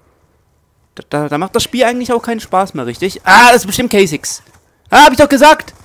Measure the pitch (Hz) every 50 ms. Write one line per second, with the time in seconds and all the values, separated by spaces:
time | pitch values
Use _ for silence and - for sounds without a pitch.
0 | _ _ _ _ _ _ _ _ _ _ _ _ _ _ _ _ _ _ _ -
1 | - - - 147 151 139 147 151 185 190 - 226 - - - 247 254 240 247 247
2 | 240 247 240 233 - 240 233 214 - - 190 185 196 - - 147 120 120 120 -
3 | 175 190 - - - 180 190 226 240 240 247 220 185 196 - 254 254 - 214 202
4 | 196 156 151 - - - - - _ _ _ _ _ _ _ _ _ - 214 254
5 | 294 302 262 - 294 285 277 254 294 302 302 - - - - _